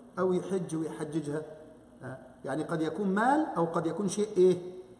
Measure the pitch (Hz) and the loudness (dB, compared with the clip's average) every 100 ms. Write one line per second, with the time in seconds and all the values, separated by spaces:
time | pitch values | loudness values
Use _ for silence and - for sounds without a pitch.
0 | - - 185 180 175 190 170 160 151 156 | -12 -2 2 2 0 -2 -2 -2 -4 -4
1 | 147 160 147 156 151 - - - - - | -4 -4 -2 -4 -6 -14 -18 -20 -20 -16
2 | 127 131 - - 139 139 151 165 160 202 | -14 -14 -16 -12 -6 -4 -2 -2 -2 0
3 | 196 196 240 302 311 180 170 175 165 165 | 0 4 4 4 2 0 0 2 0 0
4 | 202 208 208 180 185 175 - - - | -2 0 0 6 6 6 -2 -12 -16